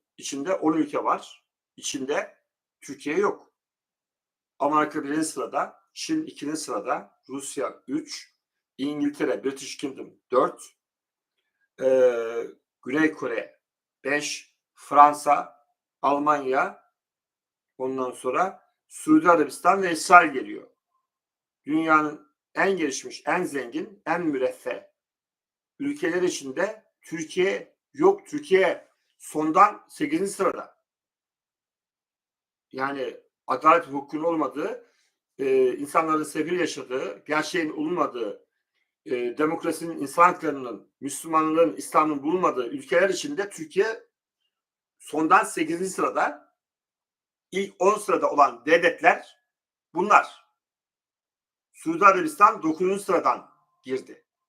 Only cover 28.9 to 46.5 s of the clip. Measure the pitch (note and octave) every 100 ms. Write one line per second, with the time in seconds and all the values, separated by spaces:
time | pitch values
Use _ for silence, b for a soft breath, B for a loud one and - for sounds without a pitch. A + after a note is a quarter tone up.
28.9 | _ _ _ - D#3 D#3 E3 G3+ G3+ _
29.9 | - D3+ D#3+ G3 F#3+ F#3 G2+ - _ _
30.9 | _ _ _ _ _ _ _ _ _ _
31.9 | _ _ _ _ _ _ _ _ B2+ C3+
32.9 | C#3 B2 - _ _ - C3 D3+ E3+ C#3+
33.9 | C#3 C#3+ D#3 E3 E3 C#3 C3+ F#3 B3 b
34.9 | b b _ _ _ C3+ C3 B2+ B2 C#3+
35.9 | E3+ D#3+ D#3 D3+ D#3+ D3+ F3+ D#3 - B2+
36.9 | C3 E3+ - - D3+ D3+ F3 D#3 D3+ D3+
37.9 | F3 C#3 B2 G#2+ G2 _ _ _ _ _
38.9 | _ - B2 B2 A#2+ D#3+ E3 E3 D#3 E3
39.9 | E3 C3+ - F3 F3+ D#3+ C#3 B2+ G2+ -
40.9 | _ C3+ - E3 D#3+ D#3 D#3 E3 C3+ -
41.9 | E3 D#3 D3 C#3 F#3 E3+ C3+ A#2 C#3 -
42.9 | F3 G3 F3+ D3+ D3 G3+ - D3 F#3 A3
43.9 | A3 - _ _ _ _ _ _ _ _
44.9 | _ - D3 D#3+ F#3+ A3 - D#3 E3+ F#3
45.9 | F3+ D3 D3 G#3+ D4 _